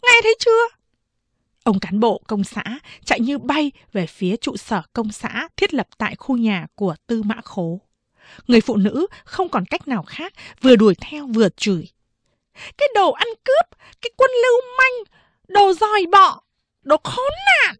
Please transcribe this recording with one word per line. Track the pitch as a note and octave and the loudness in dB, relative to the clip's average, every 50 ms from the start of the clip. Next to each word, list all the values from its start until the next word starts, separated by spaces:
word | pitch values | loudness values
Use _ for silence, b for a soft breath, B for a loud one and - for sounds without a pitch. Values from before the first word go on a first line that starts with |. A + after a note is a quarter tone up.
| - | 2
Nghe | B4 A#4+ A#4 A4+ | 4 2 4 4
thấy | A4 A4+ - | 2 0 2
chưa?" | - A#4+ A4+ A4+ A#4 A#4 _ _ _ _ _ _ _ _ _ _ _ _ _ _ _ _ _ _ _ | 2 2 2 2 2 -2 _ _ _ _ _ _ _ _ _ _ _ _ _ _ _ _ _ _ _
Ông | A#3+ G3 F#3+ | -2 -2 -2
cán | - - F#3 G#3 | -2 -4 -2 0
bộ | A3 A#3 G3 - _ | 0 0 0 -2 _
công | - A3 G3+ G3 | -6 -4 -4 -4
xã | - - G#3+ - G#3 A3+ D4 B B B B B | -6 -6 -12 -10 -10 -12 -14 B B B B B
chạy | - C4 - | -4 -2 -2
như | A#3 B3 C#4+ | -2 -4 -4
bay | C#4 A#3+ B3 C#4+ D#4 D4+ C#4+ b b b b _ | -6 -4 -4 -2 -2 -2 -4 b b b b _
về | G#3 F3 | -6 -6
phía | D#3+ - _ G3 F3+ G3 | -6 -8 _ -4 -4 -4
trụ | A#3+ - - - | -4 -6 -8 -8
sở | G3+ - - A#3 F#3+ D#3+ _ _ | -10 -8 -6 -6 -6 -6 _ _
công | - A3+ G#3+ | -8 -8 -8
xã | G#3 - - A#3 E3 A3+ D4+ E4+ _ | -10 -10 -12 -10 -8 -8 -10 -10 _
thiết | - F#4+ G#4 - | -4 -4 -2 -2
lập | C4 F#3+ _ _ | -4 -6 _ _
tại | _ G#3+ G#3 - | _ -8 -8 -8
khu | - - - C4+ | -10 -6 -4 -2
nhà | A#3+ A3+ A3 G3+ F3+ D#3 E3 _ | -2 0 0 -2 -2 -6 -10 _
của | - G#3 F#3 D3+ - _ | -6 -4 -4 -4 -6 _
Tư | - A#3+ A3+ G#3+ | -6 -6 -4 -4
Mã | G#3 - - - | -6 -6 -8 -10
Khố. | - - - F3 E3 E3+ F#3 _ _ _ _ _ _ b b b b b b b | -12 -8 -8 -6 -6 -8 -10 _ _ _ _ _ _ b b b b b b b
Người | - A#3+ A3+ | 2 2 4
phụ | - - A3+ | 4 2 0
nữ | G#3 F#3+ G#3 - C4 F4 G#4 B B B | 0 0 0 0 -2 -6 -6 B B B
không | B - - F#4+ F4 | B -6 -6 -6 -4
còn | - A#3+ F3+ | -2 -6 -4
cách | - C#4+ F4 - | -4 -8 -10 -6
nào | D4 B3+ G3+ D3+ | -6 -8 -8 -8
khác, | - - - D#4+ F#4+ B B B B B B | -10 -14 -14 -14 -14 B B B B B B
vừa | - C4 B3+ | 6 6 6
đuổi | G#3 A3 G#3+ F3+ | 8 6 4 2
theo | - - - D4+ D4+ D4 | 0 -6 -14 -14 -12 -10
vừa | C4 A3+ A3 A3 F3+ | -6 -2 0 0 0
chửi, | - - - G#3+ F#3+ E3 D3 - _ _ _ _ _ _ _ _ _ _ _ _ B B B B B | 0 -4 -4 -4 -4 -4 -6 -12 _ _ _ _ _ _ _ _ _ _ _ _ B B B B B
"Cái | - C#5+ C#5 A#4+ | -2 -2 0 2
đồ | G#4 G4 F4 | 2 2 2
ăn | - - G#4+ A#4 A4+ _ _ | 2 0 -4 -6 -6 _ _
cướp, | - C5 D#5 F5 _ _ b b b b b | 0 2 2 2 _ _ b b b b b
cái | - A#4 _ | -14 -14 _
quân | - B4+ C5 B4+ A#4+ A#4 | 2 2 2 4 2 2
lưu | B4+ A#4+ B4 B4+ B4 B4 | 2 2 0 0 -4 0
manh, | B4+ C5 C5 B4 B4 G#4 _ _ _ _ _ _ _ _ | 2 2 2 2 -4 -12 _ _ _ _ _ _ _ _
đồ | _ F#4 G#4 G4+ G4 F#4 | _ 2 4 4 4 4
dòi | E4 A4 G#4+ G#4+ G#4 F#4 E4 | 0 0 0 2 0 0 4
bọ, | F#4+ G4 F#4+ D#4+ B3 - _ _ _ _ _ _ _ _ _ | 6 6 6 6 2 -6 _ _ _ _ _ _ _ _ _
đồ | C#4 D4 D#4 _ | 0 0 0 _
khốn | - - - B4+ C#5 D5+ F5 G5 | -6 -6 -4 -4 -4 -4 -2 0
nạn." | G5+ F#5 D#5 B4 F#4+ - - | 2 2 4 2 0 -2 -8